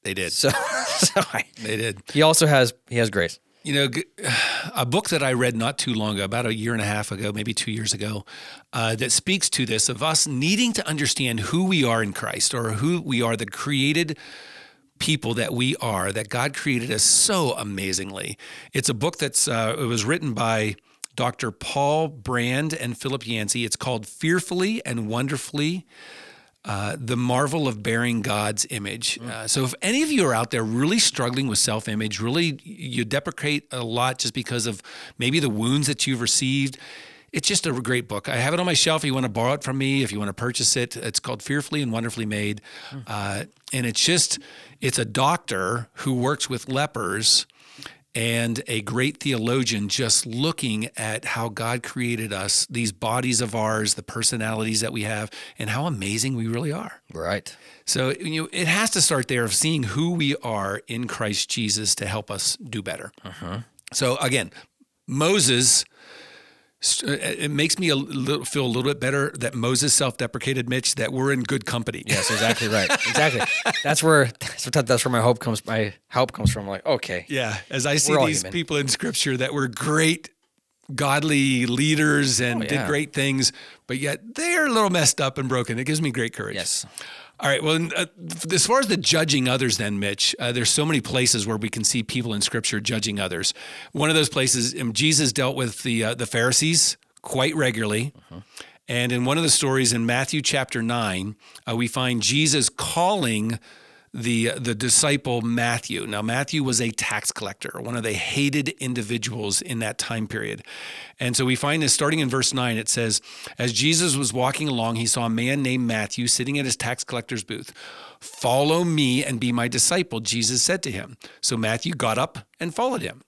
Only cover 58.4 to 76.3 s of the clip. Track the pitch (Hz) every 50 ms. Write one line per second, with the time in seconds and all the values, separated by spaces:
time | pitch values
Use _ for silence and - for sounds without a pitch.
58.4 | 160 - - 185 180 160 170 196 220 220 - 196 160 - 165 135 123 - 131 123
59.4 | 117 110 98 - - 160 165 156 127 104 95 135 160 170 180 170 151 139 143 -
60.4 | - 123 110 104 98 98 98 110 - - 117 117 123 113 - - 117 104 104 -
61.4 | - - - - 117 107 101 - 107 101 - - - 98 98 110 104 - 104 98
62.4 | - - - - 233 139 110 107 95 95 82 - 87 95 _ - - 92 90 -
63.4 | - 85 92 113 117 _ _ - _ - - - 143 123 123 - - 127 127 131
64.4 | 98 87 - - - _ _ _ - _ _ _ _ - 120 139 151 170 196 208
65.4 | 156 123 127 120 127 127 - - - _ _ _ - - - - - - - -
66.4 | - - - _ _ _ _ _ - - - - - 143 143 139 - - - -
67.4 | - 147 147 143 151 160 - - 190 165 147 139 143 - - 139 123 123 147 147
68.4 | 131 - - 147 135 123 117 127 127 139 143 120 120 127 135 143 139 - - 143
69.4 | 123 117 110 123 113 120 131 120 135 143 127 - 147 127 117 - 127 117 - 123
70.4 | - 139 135 131 123 120 127 127 120 - - 139 120 - - 131 131 139 139 131
71.4 | 123 - 139 135 120 - 117 123 110 - 110 90 - - - 98 95 - 107 104
72.4 | 113 113 113 - 117 110 107 107 95 90 285 - - - - 156 151 156 127 117
73.4 | - - - - - - - - - 143 151 - 160 160 160 147 135 120 113 _
74.4 | - - - - - 131 120 151 131 113 135 117 - 139 123 120 110 120 123 110
75.4 | - 120 113 107 - - 113 110 107 104 - - _ _ - 123 127 -